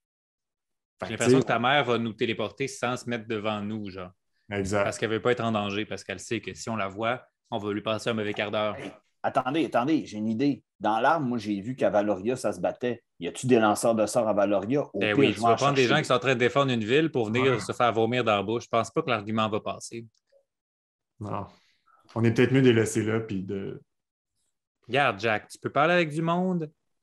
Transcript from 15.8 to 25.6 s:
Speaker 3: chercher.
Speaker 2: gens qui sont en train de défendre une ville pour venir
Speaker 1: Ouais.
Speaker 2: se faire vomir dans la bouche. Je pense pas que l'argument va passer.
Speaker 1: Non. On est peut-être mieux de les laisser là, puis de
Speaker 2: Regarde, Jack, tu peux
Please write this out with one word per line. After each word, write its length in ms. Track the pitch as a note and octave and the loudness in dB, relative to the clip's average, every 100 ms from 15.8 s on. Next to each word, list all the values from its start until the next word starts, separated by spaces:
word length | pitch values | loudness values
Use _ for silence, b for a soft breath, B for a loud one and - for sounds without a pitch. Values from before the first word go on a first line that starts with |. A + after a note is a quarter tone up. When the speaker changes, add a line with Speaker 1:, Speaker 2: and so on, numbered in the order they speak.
Speaker 3:
chercher. 120 | A#2+ D3 | 4 4
Speaker 2:
gens 40 | |
qui 40 | D3 | 2
sont 60 | |
en 40 | B2 | 2
train 140 | C3 | 2
de 40 | A#2+ | 2
défendre 340 | A#2+ C#3+ C#3 | 2 2 2
une 120 | A#2 | 0
ville 260 | G#2 C#3 D#3+ | 2 2 2
pour 160 | C3+ G#2+ | 0 0
venir 260 | A#2+ C3 | 2 2
Speaker 1:
Ouais. 80 | A#2 | 0
Speaker 2:
se 120 | F#2 | -2
faire 200 | A2+ A#2+ | 0 2
vomir 300 | A2 A2+ B2 | 4 2 2
dans 140 | A2+ G2+ | 2 2
la 60 | |
bouche. 220 | G2 A#2 | 0 -4
Je 40 | - | 0
pense 220 | A#2 A2 | -2 0
pas 120 | - | -4
que 80 | C3+ | -2
l'argument 380 | A2 G2+ A2 A2 | -4 -2 -2 0
va 120 | G2+ | -2
passer. 460 | G2+ G2 - A#2 A#2 _ _ _ _ _ _ _ _ _ _ _ | -4 -10 -12 -14 -16 _ _ _ _ _ _ _ _ _ _ _
Speaker 1:
Non. 260 | G#2 G#2 F#2 b b b b b _ | -10 -8 -10 b b b b b _
On 80 | A2+ | 0
est 80 | A2+ | 2
peut-être 200 | A2+ B2 | 4 4
mieux 100 | C3+ | 6
de 60 | B2+ | 6
les 60 | |
laisser 280 | A2+ G#2 A2 | 6 2 0
là, 180 | G#2+ A2 | 0 -2
puis 220 | A2 F#2+ | -2 -6
de 400 | F#2 G2 G2 - - _ _ _ _ _ _ _ _ _ - | -6 -8 -8 -12 -18 _ _ _ _ _ _ _ _ _ -4
Speaker 2:
Regarde, 320 | B2+ C3+ G2 | 0 0 0
Jack, 300 | A2+ G#2 - | -2 -2 -4
tu 100 | |
peux 120 | - | -10